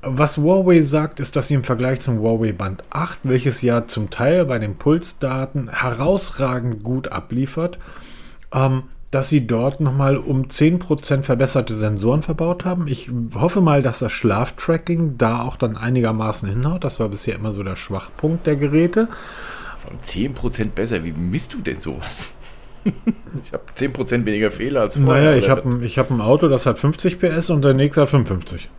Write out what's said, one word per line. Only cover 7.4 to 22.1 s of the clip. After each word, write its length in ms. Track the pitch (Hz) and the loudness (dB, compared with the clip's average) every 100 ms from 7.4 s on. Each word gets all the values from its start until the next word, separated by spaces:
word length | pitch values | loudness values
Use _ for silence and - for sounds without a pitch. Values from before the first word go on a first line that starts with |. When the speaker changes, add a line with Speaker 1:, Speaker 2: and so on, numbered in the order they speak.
| 135 - 170 - - - - - - - - | -2 -2 -4 -6 -14 -16 -18 -18 -18 -18 -6
Speaker 1:
ähm, 300 | 135 131 131 131 - - | 0 2 0 -4 -14 -4
dass 160 | 135 131 | -2 2
sie 180 | 147 113 | 2 2
dort 360 | 113 127 139 | 0 0 0
nochmal 340 | 147 135 139 139 | 0 2 2 2
um 340 | - 135 127 | 2 -2 0
zehn 300 | - 151 175 | 2 4 2
Prozent 460 | - 147 - 139 135 | 0 -2 0 0 2
verbesserte 480 | 123 135 135 117 | 2 2 2 0
Sensoren 500 | 110 107 104 110 147 | -2 0 2 2 2
verbaut 400 | 156 156 165 175 | 0 -2 -2 -2
haben. 240 | 180 180 151 | -2 -2 -2
Ich 240 | 131 - 123 117 | -4 -4 -6 -6
hoffe 260 | 104 156 196 | 0 0 4
mal, 220 | 170 143 | 4 4
dass 180 | 127 113 | 2 -2
das 140 | 120 | -4
Schlaftracking 1040 | - 117 101 123 - - 165 170 170 165 131 | 0 0 2 -2 -4 -2 -2 0 0 0 2
da 240 | 117 113 | 0 0
auch 160 | 123 - | -4 -2
dann 180 | 120 110 | -4 -2
einigermaßen 720 | 117 127 117 110 110 104 98 | 0 2 2 0 -2 -4 -4
hinhaut. 380 | 104 135 180 147 | -2 0 -2 -4
Das 160 | - | -4
war 80 | 110 | -4
bisher 260 | 101 - 110 | -4 -6 -4
immer 160 | 107 | -4
so 100 | 101 | -4
der 140 | 95 92 | -6 -8
Schwachpunkt 720 | - 95 - - 156 165 - | -6 -8 -8 -4 -2 0 0
der 80 | 143 | 0
Geräte. 540 | 143 151 170 190 226 - - - - - - - | 2 4 4 2 0 -2 -14 -14 -14 -14 -14 -14
Speaker 2:
Von 240 | - - | -14 -12
zehn 320 | - - 131 | -8 -4 -4
Prozent 400 | 127 127 120 107 - | -2 -6 -2 -4 -2
besser, 280 | 110 101 | -2 -2
wie 80 | 82 | -4
misst 420 | 76 87 104 - | -4 -2 -4 -6
du 60 | 254 | -8
denn 220 | - - | -6 -6
sowas? 460 | 82 69 82 | -8 -8 -8